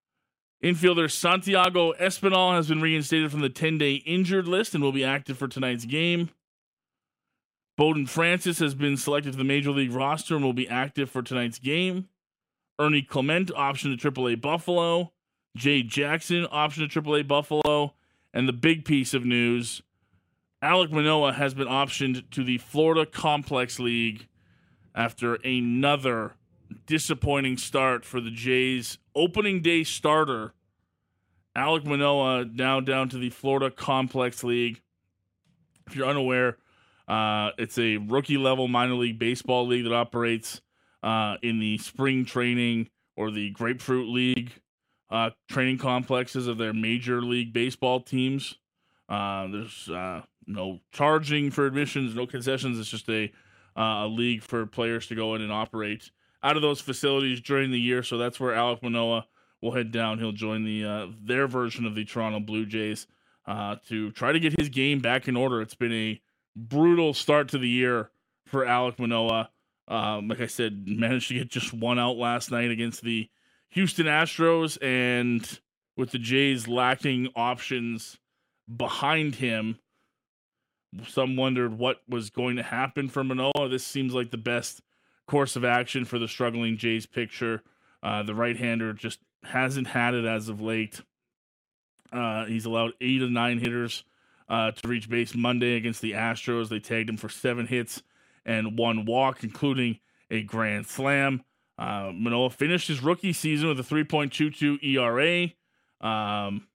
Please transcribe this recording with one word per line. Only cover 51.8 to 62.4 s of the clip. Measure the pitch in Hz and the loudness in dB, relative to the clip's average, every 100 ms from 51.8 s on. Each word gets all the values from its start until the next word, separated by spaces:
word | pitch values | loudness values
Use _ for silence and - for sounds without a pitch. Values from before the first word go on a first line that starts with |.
| 143 143 127 | -2 -2 -4
no | 113 123 | -4 -6
concessions. | 131 123 131 135 117 | -4 -2 -2 -2 -4
It's | 107 | -6
just | 113 - | -8 -4
a, | 110 104 - _ _ _ - | -2 -4 -8 _ _ _ -2
uh, | 110 107 | 0 0
a | 107 | -2
league | 113 120 113 | 0 0 0
for | - 120 110 | -4 -4 -4
players | - 117 113 - | -4 -2 -2 -4
to | |
go | 113 110 | -4 -2
in | 110 | -2
and | 107 | -4
operate | 107 110 110 107 107 - _ _ _ | -4 -4 -4 -6 -6 -10 _ _ _
out | 139 151 | 2 4
of | |
those | 147 143 | 4 0
facilities | - 127 143 135 135 123 | -4 -2 2 2 2 -2
during | 120 139 135 | 0 0 2
the | 123 | 2
year. | 120 123 | 2 0
So | 120 120 | 0 -2
that's | 120 - | -2 -2
where | 127 | -2
Alek | 113 120 117 | 2 2 0
Manoah | 123 117 113 117 - _ _ _ | -2 0 2 0 -2 _ _ _
will | 117 | -4
head | 127 113 | -2 -2
down. | 113 113 110 | -2 -2 -2
He'll | 113 | -4
join | 104 110 110 | -4 -4 -2
the, | 110 107 | -2 -2
uh, | 107 104 92 110 | -4 -4 -8 -12
their | 104 123 139 | -2 0 2
version | 127 120 117 113 | 0 -4 -4 -4
of | |
the | 107 | -4
Toronto | 107 120 110 107 | -6 -4 -2 -2